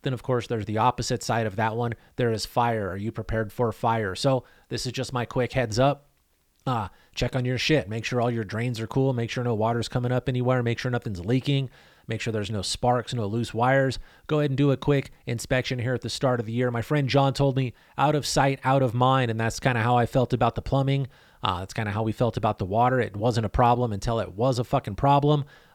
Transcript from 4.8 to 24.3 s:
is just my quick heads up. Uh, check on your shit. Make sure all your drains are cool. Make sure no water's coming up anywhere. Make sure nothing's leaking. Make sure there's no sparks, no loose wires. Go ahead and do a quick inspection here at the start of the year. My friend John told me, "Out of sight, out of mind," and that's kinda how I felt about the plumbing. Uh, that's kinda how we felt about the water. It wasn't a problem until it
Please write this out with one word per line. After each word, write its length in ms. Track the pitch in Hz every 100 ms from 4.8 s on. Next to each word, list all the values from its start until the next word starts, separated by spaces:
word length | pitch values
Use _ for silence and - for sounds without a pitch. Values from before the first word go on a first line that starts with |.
| 127
is 60 |
just 200 | 117 123
my 120 | 131
quick 280 | 117 131 120
heads 280 | 131 117 104
up. 260 | 135 139 _ _ _ _ _ _ -
Uh, 220 | 120 98 - _
check 200 | - 123
on 120 | 135 123
your 100 | 127
shit. 320 | - 156 98
Make 160 | 113
sure 160 | 113 123
all 100 | 120
your 140 | 117
drains 360 | 101 110 123 113
are 60 | 110
cool. 280 | 131 135
Make 160 | 123 117
sure 120 | -
no 120 | 123
water's 340 | 110 110 117 113
coming 240 | 127 123
up 160 | 123 -
anywhere. 340 | 127 123 127
Make 160 | 117 117
sure 120 | 135
nothing's 340 | 120 - 95
leaking. 460 | 87 131 135 139 131 - - _ -
Make 140 | 113
sure 140 | -
there's 160 | 110 101
no 100 | 107
sparks, 540 | 90 - 123 123 110
no 120 | 123 101
loose 280 | 113 117
wires. 440 | 110 123 135 135 - - - -
Go 140 | 151
ahead 100 | 147
and 80 | 135
do 120 | 143
a 60 | 135
quick 340 | - 143 - -
inspection 540 | - 117 - 131 123 127
here 160 | 127
at 80 | 123
the 80 | 117
start 280 | - 139 123
of 60 |
the 80 | 110
year. 180 | 117 123
My 120 | 117
friend 260 | 110 151 135
John 240 | 139 139
told 240 | 127 139 127
me, 160 | 127 - _ -
"Out 180 | 139
of 120 | 151 -
sight, 340 | - 139 135
out 200 | 131 139
of 100 | 131
mind," 380 | 117 127 131 123
and 100 | 110
that's 180 | 113 -
kinda 220 | 135 117
how 160 | 110 123
I 80 |
felt 300 | 117 139 120
about 200 | 120 120
the 80 | -
plumbing. 460 | - 135 135 139 131 - _ _
Uh, 180 | 110 87
that's 120 | 95
kinda 200 | - 107
how 100 | 104
we 100 | 113
felt 240 | 107 120 104
about 220 | 110 107
the 80 | 92
water. 340 | 104 123 127
It 160 | 104 101
wasn't 300 | 113 117 107
a 40 |
problem 400 | - 120 120 123
until 300 | 101 123 113
it 140 | 104